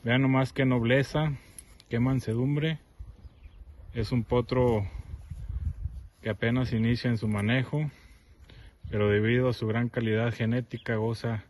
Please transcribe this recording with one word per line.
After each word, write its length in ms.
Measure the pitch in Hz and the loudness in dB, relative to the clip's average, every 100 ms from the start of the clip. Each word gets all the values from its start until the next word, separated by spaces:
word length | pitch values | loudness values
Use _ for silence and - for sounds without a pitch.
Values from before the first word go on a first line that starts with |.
| 120 | 2
Vean 160 | 123 | 2
nomás 320 | 135 131 131 | 4 4 2
qué 100 | - | 2
nobleza, 680 | 131 127 117 131 135 156 156 139 - - - - - | 2 4 4 4 4 0 0 -2 -10 -20 -20 -20 -6
qué 100 | 117 | 0
mansedumbre. 800 | 123 131 110 113 131 147 160 160 - _ - - - - - - - - - | 2 0 0 -2 0 0 0 -4 -10 _ -18 -18 -20 -20 -20 -20 -20 -20 -12
Es 200 | 120 107 | -4 0
un 100 | 123 | 0
potro 640 | 110 123 120 127 123 110 98 - - - - - - - - - - - - _ | 2 0 2 4 4 4 0 -6 -12 -14 -12 -14 -8 -6 -6 -6 -10 -10 -16 _
que 80 | 110 | -6
apenas 420 | 104 117 123 - | -2 0 2 0
inicia 380 | 117 113 117 127 | 0 2 2 0
en 80 | 117 | 0
su 100 | 110 | 0
manejo, 640 | 104 104 127 127 147 151 - - - _ - - - - _ - | 0 0 0 0 -2 -4 -8 -20 -20 _ -20 -20 -20 -20 _ -6
pero 200 | 107 104 | 0 2
debido 400 | 104 110 120 127 | 4 4 2 2
a 40 | |
su 140 | 117 110 | 0 -2
gran 220 | 110 120 | 0 0
calidad 420 | 123 113 107 120 | -2 0 2 0
genética 640 | 110 110 120 120 117 - 113 | 0 0 0 -2 -10 -4 -2
goza 480 | 110 113 117 110 - | -2 -2 -4 -6 -8